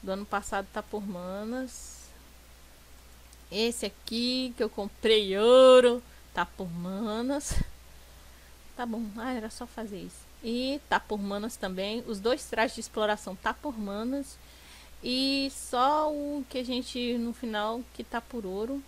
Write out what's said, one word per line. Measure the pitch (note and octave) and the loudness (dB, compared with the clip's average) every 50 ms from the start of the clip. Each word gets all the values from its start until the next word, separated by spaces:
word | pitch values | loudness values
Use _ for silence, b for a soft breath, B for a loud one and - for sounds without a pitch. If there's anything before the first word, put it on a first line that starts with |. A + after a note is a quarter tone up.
| - | -4
Do | F#3+ | -6
ano | F#3+ G3 G#3 | -6 -6 -4
passado | - - G3+ G3+ - - G3 G3 G3 | -4 -4 -4 -4 -2 -4 -4 -4 -4
tá | - A3 G#3 | -8 -10 -8
por | - - G#3 G3+ | -6 -8 -6 -6
manas. | G3+ F#3 F3+ F3+ F3+ F#3+ G3+ G#3+ A3 A#3+ C4 C4 B3 - - - - - - - - - - - - - - - - - - - - - - - - - - - - - - - - - - - - | -6 -8 -8 -8 -8 -8 -8 -6 -6 -6 -6 -6 -8 -10 -14 -16 -16 -18 -18 -20 -20 -20 -20 -20 -20 -20 -20 -20 -20 -20 -20 -20 -20 -20 -20 -20 -20 -20 -20 -20 -20 -20 -20 -20 -20 -20 -20 -18 -6
Esse | E3+ G3+ A3+ A#3 A#3 - - | -2 0 0 0 0 -2 -6
aqui | G3 - - - - A3+ A3+ A#3+ B3 B3+ C4 C4 B3+ A#3+ | -8 -8 -10 -10 -6 -4 -2 0 0 0 0 -2 -4 -2
que | - | -4
eu | A#3+ A3 | -4 -4
comprei | - - G3 G3+ - - - A3 A3 G#3+ G#3 F#3+ F#3+ | -2 -6 -8 -8 -8 -2 4 4 4 6 4 2 0
ouro, | G3 G#3+ A#3 B3 C4 C4 B3+ B3+ B3+ B3 A#3+ A#3+ B3 B B B B B - | 4 6 8 10 12 12 12 12 12 10 8 4 4 B B B B B -8
tá | - F#3 F3 | -4 -4 -4
por | - - - F#3+ F3 | -4 -4 -8 -8 -8
manas. | E3+ F3 F3 F3+ F#3+ G3 A3+ G#3+ G#3+ A3+ A#3+ C4 C#4+ D4 C#4 - - - - - - - - - B B B B B B B B B B B B B B - - - | -6 -6 -6 -6 -6 -4 -4 -4 -2 -2 -2 0 -2 -2 -2 0 2 2 2 0 -4 -16 -20 -20 B B B B B B B B B B B B B B -20 -18 -10
Tá | - B3 | -8 -6
bom, | A#3+ A3 A3+ A#3 G#3 G3 | -4 -4 -4 -6 -6 -6
ah, | A3+ A3 C4 | -6 -6 -4
era | B3+ A#3+ G#3+ A3 | -4 -4 -6 -8
só | - - B3 | -10 -10 -14
fazer | A#3 - - A3 G#3+ G3+ F3+ | -12 -10 -10 -10 -8 -8 -10
isso. | E3+ F3+ - - - - - - - | -12 -12 -14 -18 -20 -20 -20 -10 -6
E | A3+ A#3 A#3+ B3+ C4 C#4 - - - | -2 -2 0 0 0 -2 -4 -2 0
tá | - G3 | 0 0
por | - - G#3+ G#3 | 0 0 -4 -4
manas | G3+ G3+ G3 G#3 G#3 A#3+ - | -2 -4 -4 -4 -4 -6 -6
também. | - - F#3+ F#3 F#3 F#3+ G3+ G#3+ A#3+ A#3 | -6 -6 -6 -4 -4 -4 -4 -4 -6 -6
Os | - A3 G3 | -6 -8 -2
dois | F#3+ A3+ B3+ D4+ - | 0 0 0 0 -2
trajes | - - A3 A3 B3 - | -6 0 0 0 0 0
de | - | -6
exploração | A3 - - A3 G#3+ G#3 G#3 G#3 - G3+ F#3 | -12 -8 -2 0 2 2 0 0 -4 -10 -12
tá | F#3 - A3+ | -4 -4 -4
por | A3 - - D4+ B3+ | -4 -4 -6 -8 -6
manas. | A3 G#3 G3 G3 G#3 A3+ B3 C4+ C#4+ C#4 - - - B B B B B B B B B B B - | -6 -6 -6 -6 -4 -4 -4 -4 -4 -6 -8 -14 -20 B B B B B B B B B B B -10
E | - A#3+ B3 B3+ C4+ C4+ C#4 C#4 C4+ C4+ | -4 -2 0 0 2 2 2 0 0 -2
só | - - - - - A#3+ B3+ C#4 D4+ D#4 D#4 D4+ | -4 -8 -10 -4 2 4 4 4 6 4 2 2
o | D4+ D4 C#4+ C#4+ D4 D4 C4 - | 0 -2 -4 -4 -4 -6 -6 -6
que | - B3+ | -6 -6
a | B3+ | -4
gente, | A#3 B3+ B3 B3 - - B3 A#3+ A#3+ A#3+ A#3+ | -2 -2 -4 -4 -4 -4 -4 -2 -2 0 -2
no | A#3 A#3 | -2 -4
final, | A#3 - - A#3 A3 G#3+ G#3 G#3+ A3+ A#3+ B3 - | -4 -6 -6 -4 -4 -2 -2 -2 -4 -4 -8 -12
que | - - A3+ | -12 -14 -12
tá | - - A#3 | -6 -6 -8
por | - - - A#3+ G3+ | -8 -6 -10 -8 -6
ouro. | F#3 F#3 G3 A3 A#3 C#4 C#4+ C4+ | -6 -4 -4 -4 -4 -6 -8 -8